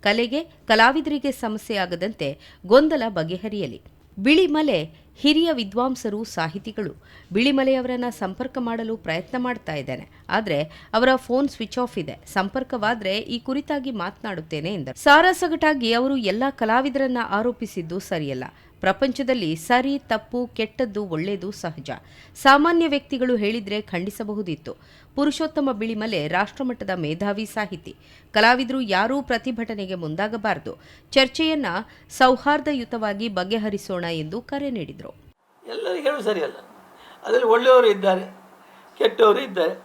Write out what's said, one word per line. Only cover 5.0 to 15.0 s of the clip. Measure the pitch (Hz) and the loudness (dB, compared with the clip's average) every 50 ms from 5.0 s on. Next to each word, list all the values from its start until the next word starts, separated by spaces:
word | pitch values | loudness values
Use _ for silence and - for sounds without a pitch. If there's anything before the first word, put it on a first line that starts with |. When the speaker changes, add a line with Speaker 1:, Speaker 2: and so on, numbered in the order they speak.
| _ _ _ | _ _ _
Speaker 1:
ಹಿರಿಯ | - - 285 302 311 330 339 | 0 2 4 4 4 4 2
ವಿದ್ವಾಂಸರು, | 311 247 226 196 196 226 247 262 262 247 - 226 202 208 226 | 0 -2 -2 -4 -2 -2 -2 -2 -2 -4 -6 -6 -6 -6 -8
ಸಾಹಿತಿಗಳು. | - - - 165 160 156 - - 233 - - 208 160 - - _ - - - - - 175 | -8 -6 -4 -4 -4 -4 -8 -12 -10 -8 -6 -6 -6 -8 -12 _ -20 -20 -20 -18 -4 0
ಬಿಳಿಮಲೆಯವರನ್ನ | 202 240 277 285 269 262 262 262 262 247 254 254 247 247 247 | 2 2 4 4 4 4 4 2 2 0 -2 -4 -4 -4 -6
ಸಂಪರ್ಕ | 233 - 214 190 196 - 254 262 - 269 | -6 -6 -6 -6 -6 -6 -10 -8 -6 -6
ಮಾಡಲು | 247 233 233 226 226 220 226 220 | -4 -4 -4 -4 -4 -6 -6 -8
ಪ್ರಯತ್ನ | - 185 160 165 160 - - 254 | -6 -6 -6 -6 -6 -6 -6 -4
ಮಾಡ್ತಾ | 247 247 247 - - - 156 | -4 -4 -4 -6 -8 -8 -8
ಇದ್ದೇನೆ, | 147 131 - 131 - - - - - - - | -6 -6 -6 -8 -10 -10 -16 -20 -20 -8 -2
ಆದ್ರೆ | - 202 226 202 160 143 151 156 - - - - - | -2 -2 0 0 -2 -2 -2 -4 -8 -20 -16 -2 0
ಅವರ | 220 240 262 262 | 2 4 4 4
ಫೋನ್ | 254 - - 240 262 285 277 | 2 0 0 0 0 0 0
ಸ್ವಿಚ್ | - - 226 208 - 254 | -2 -6 -10 -6 -4 -4
ಆಫ್ | 247 240 - 208 | -4 -4 -4 -6
ಇದೆ. | 160 151 - - - - - | -6 -6 -10 -14 -16 -6 -2
ಸಂಪರ್ಕವಾದ್ರೆ | 202 185 196 - 262 262 - - 240 202 214 240 226 214 190 190 214 | -2 -2 -2 -4 -6 -6 -4 -6 -2 -2 -2 -2 -2 -2 -4 -4 -4
ಈ | 220 - 233 233 | -4 -6 -8 -8
ಕುರಿತಾಗಿ | - - 262 285 294 - 302 285 254 277 | -6 -4 -6 -6 -4 -4 -4 -4 -4 -6
ಮಾತನಾಡುತ್ತೇನೆ | 247 208 175 185 - - - 220 196 165 160 160 - 151 147 175 208 | -6 -6 -6 -8 -8 -10 -10 -8 -8 -8 -8 -8 -8 -6 -6 -6 -6
ಎಂದರು. | 185 139 127 131 | -6 -6 -8 -10
ಸಾರಾಸಗಟಾಗಿ | - | 0